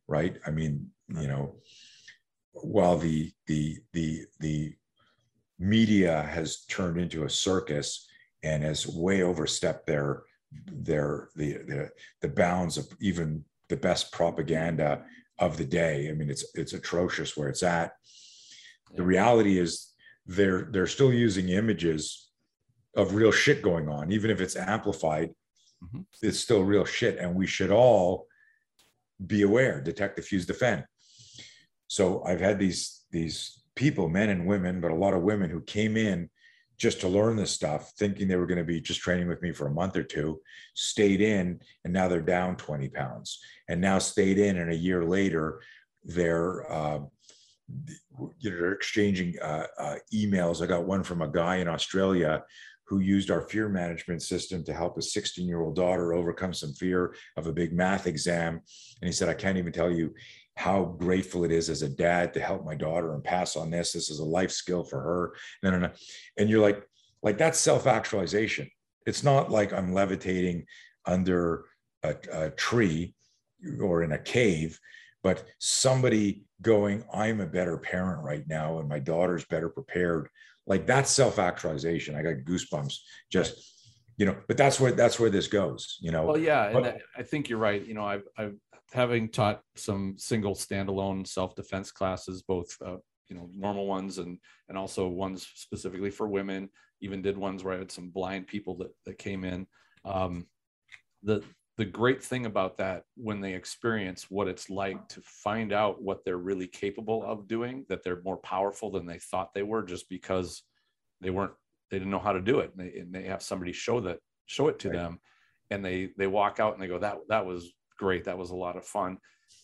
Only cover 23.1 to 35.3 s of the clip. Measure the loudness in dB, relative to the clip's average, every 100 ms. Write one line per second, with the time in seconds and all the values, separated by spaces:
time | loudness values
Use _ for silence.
23.1 | 6 6 8 6 4 4 2 0 -4 0
24.1 | 2 2 2 0 -2 -2 -2 -2 0 0
25.1 | 0 -2 -6 _ _ _ _ -16 -14 -16
26.1 | -4 -2 0 2 4 6 4 2 0 0
27.1 | 0 -2 0 0 0 4 8 8 8 6
28.1 | 0 -4 _ _ _ _ _ _ _ _
29.1 | -12 0 4 6 6 4 2 -4 -4 -4
30.1 | -4 -2 -2 -2 0 0 0 -4 _ _
31.1 | -20 -20 -20 -20 -20 _ _ -6 2 4
32.1 | 2 0 2 2 4 2 0 -6 -12 _
33.1 | -4 -4 -6 -12 -16 _ -2 0 2 0
34.1 | 2 2 2 2 2 0 0 0 2 2
35.1 | 4 2